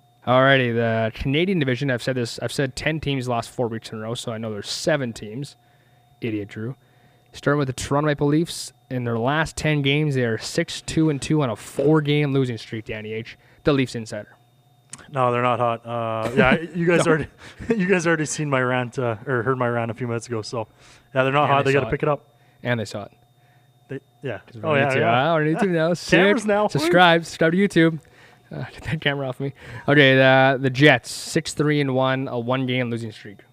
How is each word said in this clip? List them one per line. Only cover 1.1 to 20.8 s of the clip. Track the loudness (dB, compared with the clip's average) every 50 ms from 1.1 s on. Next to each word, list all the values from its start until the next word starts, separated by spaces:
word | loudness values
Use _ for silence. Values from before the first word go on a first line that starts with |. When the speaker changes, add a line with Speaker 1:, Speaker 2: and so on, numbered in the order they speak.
| -4
Speaker 1:
Canadian | -4 -4 -2 0 0 0 0 0 0
division, | 0 0 -2 -2 -2 -2
I've | -2 -2 -2
said | -4 -4
this, | -4 -4 -6 -6 -6 -8
I've | -6 -4
said | -4 -4 -4 -4
ten | -4 -4 -4 -4 -4
teams | -4 -4 -4 -4 -4
the | -4
last | -4 -4 -6 -6
four | -6 -4 -4 -4
weeks | -4 -6 -10 -10 -12
in | -10
a | -8
row, | -8 -8
so | -8 -8 -8 -8
I | -8
know | -8 -8 -8
there's | -8 -8 -10
seven | -8 -6 -2 -2 -2 0 -2 -4 -8
teams. | -10 -12 -12 -12 -10 -12 -12 -14 _ _ _ _ _ _ _ _ _ _ _ _ _
Idiot | -8 -6 -6 -6 -6 -8
Drew. | -10 -10 -10 -10 -10 -12 _ _ _ _ _ _ _ _ _ _ -14
Starting | -6 -2 0 0 2
with | 0 -2
the | -4
Toronto | -6 -4 -2 0 0 2 0
Maple | 0 0 0
Leafs, | 2 2 2 0 -2 -4 -10 -12 -14 -16 _ _ -10
in | -6 -6 -4
their | -2 -2 -2
last | 0 0 0 0 -2 -2 -4
ten | -4 -2 0 0 2 2
games, | 2 2 2 2 0 0
they | 0 0
are | 0 -2
six | -4 -6 -6 -4 -4 -4 -4 -6 -12 -10
two | -4 0 2 2 2
and | 0 0 -2
two | -2 0 0 0
on | 0
a | -2
four-game | -6 -10 -10 -4 0 2 4 4 4 4 2 2 2 2 2 2
losing | 0 0 0 -2 -6
streak, | -10 -10 -10 -10 -8
Danny | -8 -10 -10 -10 -8 -8
H, | -8 -10 -10 -14 -20 _ _ _ _ 0
the | 0 2
Leafs | 2 2 -2 -4
insider. | -8 -10 -8 -10 -12 -12 -14 -20 _ _ _ _ _ _ _ _ _ _ _ -20 -20 -16 -8
Speaker 2:
No, | -2 0 2 2 2
they're | 2 2
not | 2 2 2
hot. | 0 0 -2 -2 -6
Uh, | -8 -8 -6 -4 -4 -4 -4 -4 -2 0
yeah, | 2 4 4 4 2 0
Speaker 1:
<laughs> | -4 -6
Speaker 2:
you | -2 0
guys | 2 4 4 4
Speaker 1:
No. | 2 2
Speaker 2:
already, | 0 0 -4 -12 -18 -20 -20 -20 -8 -4 -2
<laughs> | -2
you | 0 2
guys | 2 2 2 2
already | 2 0 0 0
seen | -4 -4 -6 -4 0
my | 0 0
rant, | 2 2 0 0 -2 -4 -4 -4
uh, | -4 -4 -4 -4 -4
or | -4 -2 -2 0
heard | 0 0
my | 0 0 -2
rant | 0 -2 -2 -4
a | -4
few | -6 -6 -6
minutes | -4 -6 -6
ago. | -6 -8 -8 -8
So, | -6 -8 -8 -8 -10 _ _